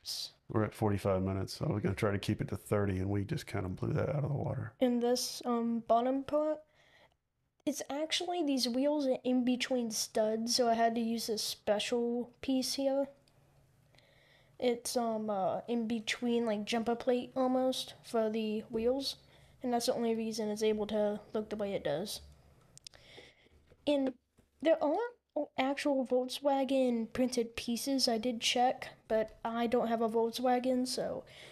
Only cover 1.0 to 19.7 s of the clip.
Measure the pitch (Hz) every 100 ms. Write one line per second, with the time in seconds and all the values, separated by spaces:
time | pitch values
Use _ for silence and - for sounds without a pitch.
1 | 104 95 95 95 98 - 156 104 110 101
2 | 104 101 - 107 - 101 - 104 98 95
3 | 98 101 98 - - 101 92 92 113 -
4 | - - 139 - - - 107 - 254 240
5 | 240 247 - - 254 233 233 233 220 226
6 | 247 269 269 294 302 302 - _ _ -
7 | - _ _ _ _ _ - 277 - 277
8 | 311 - 349 359 294 269 247 240 285 302
9 | 262 254 254 254 247 247 - 254 233 214
10 | - 226 214 220 233 247 240 226 233 226
11 | 226 233 226 214 - - - 208 - 240
12 | 240 240 233 - - 262 247 - 269 269
13 | 277 - _ _ _ _ _ _ _ -
14 | _ _ _ _ _ - 247 240 - 254
15 | 233 220 214 202 180 - - 240 220 233
16 | 214 - 240 233 233 208 208 233 220 233
17 | - 247 247 262 254 254 262 254 - -
18 | - 233 220 220 214 214 214 226 226 269
19 | 269 - - - - - 247